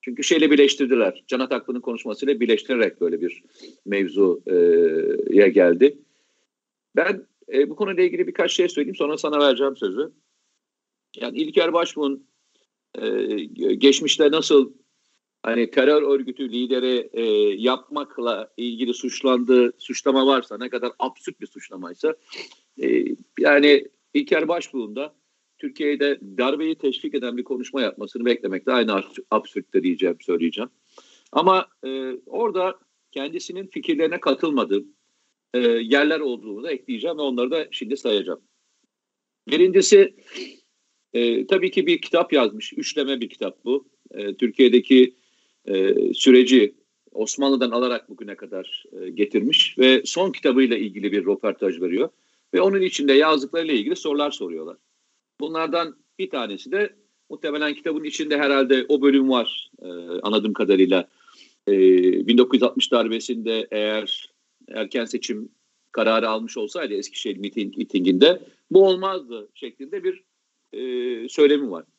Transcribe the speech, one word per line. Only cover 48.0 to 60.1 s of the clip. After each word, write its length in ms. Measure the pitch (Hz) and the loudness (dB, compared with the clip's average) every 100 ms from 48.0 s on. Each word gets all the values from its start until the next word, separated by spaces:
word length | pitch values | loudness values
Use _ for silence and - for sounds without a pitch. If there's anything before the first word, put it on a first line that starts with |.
| _ | _
bugüne 260 | 107 107 98 | -18 -16 -16
kadar, 480 | 101 98 92 - - | -14 -12 -12 -14 -16
e, 180 | 92 92 | -16 -14
getirmiş 680 | - 104 107 104 - - - | -4 -2 0 -2 -2 -2 2
ve 240 | 131 131 - | 4 4 0
son 260 | - 190 | -4 -4
kitabıyla 460 | - 151 123 131 117 | -2 0 2 2 0
ilgili 340 | 104 95 98 | -4 -6 -4
bir 140 | 101 92 | -2 -2
röportaj 560 | 98 110 95 98 85 | -2 -4 -4 -4 -4
veriyor. 280 | 87 90 160 _ _ _ _ | -4 -2 -4 _ _ _ _
Ve 80 | 180 | 0
onun 200 | 185 196 | 2 2
içinde 320 | 185 - 143 | -2 -2 2
yazdıklarıyla 600 | 135 156 156 131 - 160 | 4 4 2 -2 -6 -2
ilgili 220 | 135 107 170 | -2 -2 -4
sorular 360 | 160 147 147 | -4 -2 -4
soruyorlar. 460 | 139 90 82 80 - _ _ _ _ _ _ | -4 -10 -10 -12 -18 _ _ _ _ _ _
Bunlardan 560 | 151 160 165 170 165 - _ _ | -8 -6 -4 -4 -6 -10 _ _
bir 100 | 190 | -8
tanesi 420 | 147 113 98 - | -6 -8 -10 -8
de 240 | 185 208 _ _ _ _ | -4 -4 _ _ _ _
muhtemelen 440 | 143 160 147 151 | -10 -6 -4 -6
kitabın 300 | 147 170 156 | -6 -6 -6
içinde 340 | 151 147 151 147 | -6 -8 -4 -2
herhalde 480 | 147 139 131 131 123 | 2 2 4 2 2
o 120 | 147 | 4
bölüm 280 | 139 139 131 | 4 4 4
var, 420 | 127 113 - - _ | 2 0 -6 -16 _
e, 60 | 90 87 87 | -16 -14 -10